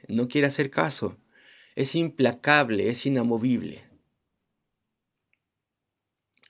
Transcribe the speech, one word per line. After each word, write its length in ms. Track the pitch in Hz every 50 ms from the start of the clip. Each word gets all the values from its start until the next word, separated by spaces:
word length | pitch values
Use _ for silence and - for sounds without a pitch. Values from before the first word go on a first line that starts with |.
| - -
no 180 | 107 117 123
quiere 200 | 123 - 147 143
hacer 220 | 139 139 - 139 135
caso. 480 | - - 160 151 - - 110 90 - - _ _ _ _ _ - - - - _ -
Es 200 | - 135 135 -
implacable, 960 | 170 165 151 - - 127 117 117 - - 151 147 147 135 113 107 98 95 113
es 160 | 123 123 -
inamovible. 760 | 139 135 123 117 120 117 110 117 131 120 101 - - - - - _ _ _ _ _ _ _ _ _ _ _ _ _ _ _ _ _ _ _ _ _ _ _ _ _ _ _ _ _ _ _ _ _ _ _ _ _ _ _ _ _ _ _ _ _ _ _ _ _ _ - _